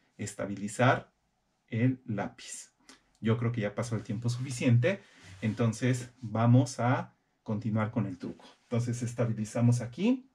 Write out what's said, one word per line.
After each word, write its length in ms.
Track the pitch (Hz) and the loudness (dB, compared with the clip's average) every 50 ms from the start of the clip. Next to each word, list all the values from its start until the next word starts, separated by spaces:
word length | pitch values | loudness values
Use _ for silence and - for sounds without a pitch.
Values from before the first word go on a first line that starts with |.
| _ _ _ | _ _ _
estabilizar 960 | - 104 - - - 98 98 101 - 101 104 - - 123 135 165 123 - _ _ _ _ _ _ _ _ _ _ _ _ - | -12 -12 -10 -8 -8 -6 -6 -6 -6 -8 -6 0 2 4 4 4 2 -2 _ _ _ _ _ _ _ _ _ _ _ _ -6
el 300 | 120 110 120 131 127 - - | -2 0 2 2 0 -2 -6
lápiz. 680 | - 104 98 - - - - - - - - - - _ _ _ - - _ _ _ _ - | -6 -6 -4 -6 -6 -10 -14 -18 -16 -16 -16 -18 -20 _ _ _ -20 -20 _ _ _ _ -4
Yo 160 | 104 110 113 | 0 0 0
creo 140 | 117 120 117 | 2 0 -2
que 100 | 120 117 | -2 -2
ya 120 | 101 104 - | -4 -4 -4
pasó 220 | 110 107 - 110 | -4 -4 -4 -4
el 80 | 101 - | -6 -4
tiempo 260 | - 101 - - 120 | -6 -6 -4 -2 -4
suficiente, 720 | - 123 131 143 127 - 143 131 120 120 135 180 202 - - _ _ - - - - - | -4 -4 -6 -6 -4 0 4 4 6 6 6 4 0 -2 -6 _ _ -20 -20 -20 -12 -6
entonces 680 | 117 107 104 - 120 110 107 - 127 123 127 - - - _ _ | -4 -2 0 0 0 0 0 0 0 0 0 0 -4 -12 _ _
vamos 600 | - 104 104 113 117 120 123 131 147 - - - | -8 -4 0 2 6 6 6 6 6 4 0 -2
a 360 | 117 123 139 165 180 - _ _ _ _ _ _ _ | 0 0 0 0 -2 -6 _ _ _ _ _ _ _
continuar 480 | - 107 107 - 110 107 110 107 107 | -6 -6 -4 -2 -2 0 0 0 0
con 140 | - 120 98 | -2 -2 -4
el 120 | 95 90 | -4 -6
truco. 280 | - - - - - - - - _ _ | -8 -10 -12 -12 -14 -20 -20 -20 _ _
Entonces 380 | - 120 117 117 120 117 - | -4 -4 -2 -2 -2 -4 -4
estabilizamos 800 | - - - - 123 120 107 107 107 - - 120 120 120 120 120 | -6 -6 -4 -2 -2 -2 -2 -4 -6 -4 0 2 4 4 4 2
aquí 480 | 110 - - 170 196 240 262 262 - _ | 0 -4 -4 0 0 0 0 0 -4 _